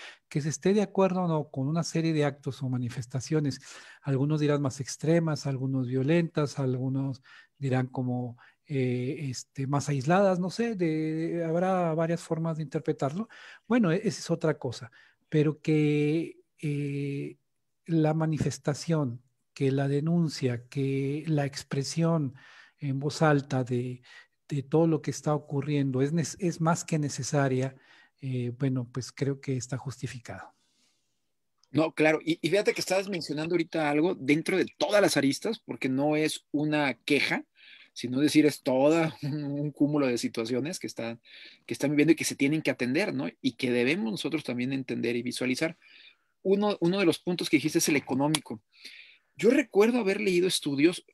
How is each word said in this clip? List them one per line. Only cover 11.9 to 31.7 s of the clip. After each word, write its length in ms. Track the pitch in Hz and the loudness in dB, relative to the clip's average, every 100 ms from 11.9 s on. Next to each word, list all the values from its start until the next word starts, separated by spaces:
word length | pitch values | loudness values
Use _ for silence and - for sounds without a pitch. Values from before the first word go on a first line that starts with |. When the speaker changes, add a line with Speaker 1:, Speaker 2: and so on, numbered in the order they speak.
Speaker 1:
varias 280 | 160 165 165 | 2 0 -2
formas 360 | - 160 165 156 | -2 -4 -2 -2
de 60 | |
interpretarlo. 680 | 147 160 156 151 139 165 226 - - - - | -4 -4 -2 0 -2 -2 -8 -12 -20 -18 0
Bueno, 240 | 247 185 | 2 4
e-, 60 | 170 | 2
esa 220 | 196 - | 0 -4
es 120 | - | -2
otra 260 | 165 160 147 | 0 0 -2
cosa, 340 | 131 - 120 - - _ _ | -4 -8 -14 -20 -20 _ _
pero 320 | 156 151 151 | 2 2 0
que, 800 | - 156 151 147 147 160 160 - _ _ | 0 2 4 2 2 0 -2 -8 _ _
eh, 800 | 151 143 143 143 143 139 143 143 _ _ _ _ - | -4 -2 -4 -4 -4 -6 -8 -12 _ _ _ _ -2
la 240 | 165 151 | 2 4
manifestación, 1080 | 160 160 151 147 - - 139 - 160 135 120 - _ _ | 2 0 0 -2 -2 -4 -4 0 0 0 -4 -14 _ _
que 180 | - 139 | -2 0
la 160 | 135 139 | 2 0
denuncia, 800 | 143 156 175 160 - 127 120 - | 0 2 2 2 0 -2 -2 -6
que 560 | 139 135 135 135 147 156 | -4 -2 0 -2 -4 0
la 200 | 147 143 | 0 0
expresión 880 | - - 139 131 165 165 165 139 - - - - _ | -4 -6 -4 -2 0 2 2 0 -6 -16 -20 -20 _
en 200 | 143 135 | -4 -2
voz 220 | 147 - | -4 2
alta 420 | 156 143 135 131 | 4 4 2 -2
de, 380 | 123 123 127 123 - - - _ - | 0 -2 -4 -8 -16 -20 -20 _ -8
de 120 | 147 | -6
todo 260 | 127 156 165 | 0 4 4
lo 140 | 151 | 2
que 100 | 151 | -2
está 220 | - 156 | -4 -2
ocurriendo 680 | 151 - 143 139 147 135 127 | -2 -2 -4 0 0 2 2
es 120 | 139 | 2
nes-, 220 | 165 143 - | 0 -2 -2
es 200 | 180 165 | -4 0
más 240 | 165 170 | 0 0
que 160 | - 160 | 0 -2
necesaria, 800 | 147 - 123 147 139 131 131 131 _ - _ _ | -2 -4 -2 2 2 2 -2 -6 _ -20 _ _
eh, 320 | 135 127 120 120 | -6 -4 -4 -2
bueno, 300 | 139 131 120 | -2 -2 -4
pues 220 | 127 - | -8 -10
creo 260 | - 135 139 | -4 -4 -4
que 160 | 139 131 | -4 -6
está 220 | - 131 | -6 -8
justificado. 760 | 139 - 131 127 - 98 - _ _ _ _ _ _ _ _ _ _ _ _ | -8 -10 -10 -10 -14 -14 -16 _ _ _ _ _ _ _ _ _ _ _ _